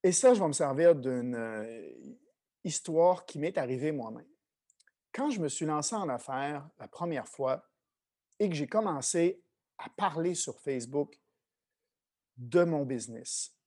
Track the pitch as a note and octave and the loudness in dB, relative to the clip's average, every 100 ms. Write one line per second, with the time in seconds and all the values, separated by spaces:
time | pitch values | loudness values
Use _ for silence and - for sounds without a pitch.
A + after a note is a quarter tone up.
0 | F#3 F3 B3+ A#3+ E3+ C#3+ D3 C3+ E3+ D#3 | 4 6 6 6 4 2 0 6 6 6
1 | B2+ B2+ B2 A#2+ A2+ A2 A2+ A2+ D#2 A#1+ | 2 -2 -2 -4 -4 -6 -8 -12 -14 -16
2 | - - _ _ _ _ - - - D#3+ | -18 -20 _ _ _ _ -6 -6 0 4
3 | F3 F3+ - D3+ D#3 F#3 B2+ B2+ D3+ D3 | 6 4 -4 -6 -4 -2 -2 -2 -2 -2
4 | A2+ A#2 - _ _ _ _ _ _ _ | -6 -12 -18 _ _ _ _ _ _ _
5 | _ - C#4+ A3+ D3+ - D#3 D3+ D3 A3+ | _ -4 -2 0 -2 -2 -2 -2 -2 -4
6 | F3 B2 - C3+ C#3+ D3 D3 _ - - | -4 -4 -4 -4 -4 -6 -12 _ -20 -8
7 | F3 D3 - - C3+ C3 _ _ _ _ | -4 -4 -6 -4 -2 -2 _ _ _ _
8 | _ _ _ _ G#3 D#3 D3 G#3+ G#3 D3 | _ _ _ _ -2 0 -2 0 0 -2
9 | - F3 E3+ - _ _ _ - - - | -2 2 2 0 _ _ _ -16 -14 -2
10 | G3 D#3 E3+ E3+ - - - C3 A#2 C#3+ | -2 0 -2 -2 -6 -6 -4 -4 -2 -4
11 | C#3+ - _ _ _ _ _ _ _ _ | -4 -8 _ _ _ _ _ _ _ _
12 | _ _ _ - A#2+ E3+ F3 D3+ C3+ B2+ | _ _ _ -16 2 4 6 2 0 -4
13 | A#2+ A#2 A#2+ - - _ | -6 -12 -8 -8 -8 _